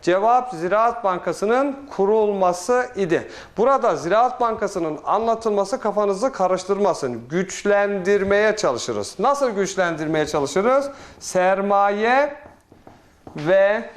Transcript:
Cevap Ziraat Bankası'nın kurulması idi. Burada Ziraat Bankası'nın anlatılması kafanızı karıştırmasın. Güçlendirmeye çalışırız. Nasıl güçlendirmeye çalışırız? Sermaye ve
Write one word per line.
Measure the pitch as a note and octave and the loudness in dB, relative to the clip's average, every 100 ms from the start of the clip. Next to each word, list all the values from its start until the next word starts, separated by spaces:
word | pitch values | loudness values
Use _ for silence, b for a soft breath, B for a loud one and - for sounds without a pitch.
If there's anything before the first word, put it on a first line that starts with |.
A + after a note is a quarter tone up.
Cevap | - F#3 A3 B3 B3 | 0 2 4 2 0
Ziraat | E3+ F3 G#3 A#3 A#3 | -4 0 2 2 0
Bankası'nın | G3 F3+ F3+ E3 G3+ B3 C#4+ C4+ - - | -2 -2 -4 -4 0 0 0 -4 -8 -2
kurulması | G3 A3 G#3 G3+ F#3 F3 - B3 B3 G3 | 2 2 2 2 0 0 0 0 0 -4
idi. | F#3 D#3 - B B - | 0 0 -2 B B 0
Burada | A#3+ C4+ A3+ D#3 | 2 4 2 0
Ziraat | D#3 G#3+ B3 - | 0 2 2 0
Bankası'nın | A#3 A3 G3+ G3 E3 D3+ | -2 -2 -4 -4 -4 -4
anlatılması | - F#3+ A3+ A3+ A3+ G#3 G3 B3+ | -2 -2 0 -2 -2 -2 -2 -2
kafanızı | G#3+ G3 G#3 F#3+ C4 | -2 0 0 0 -2
karıştırmasın. | - F3+ F3+ - G3 G3 D#3 C3+ A#2+ A#2 | 0 0 0 -2 0 0 0 -4 -6 -6
Güçlendirmeye | E3+ F#3 - G3+ G3+ G3+ G3+ F3+ G3+ G3 G3+ G#3+ G#3 | -4 -4 -4 0 2 2 0 0 2 2 2 2 2
çalışırız. | E3+ B2 - G#2 G2+ - | 0 -2 -4 -6 -6 -2
Nasıl | A#3+ C#4 C4 | 0 2 0
güçlendirmeye | G3 F#3+ - F3 D#3 D#3 D#3 D3+ | -2 -2 0 -2 -2 -2 -2 0
çalışırız? | D#3 C3+ F#3 A3 C#4 C#4 B B B | -2 -2 0 2 2 0 B B B
Sermaye | - F#3 F#3 F#3+ G3 G3+ G3+ G3+ A3 C4 D4 - - - _ - B B B B - D#3 | -4 0 2 2 2 2 2 2 2 2 2 -4 -18 -20 _ -20 B B B B -16 -6
ve | D3+ F#3+ G3 A3 A3 | 0 4 4 2 -4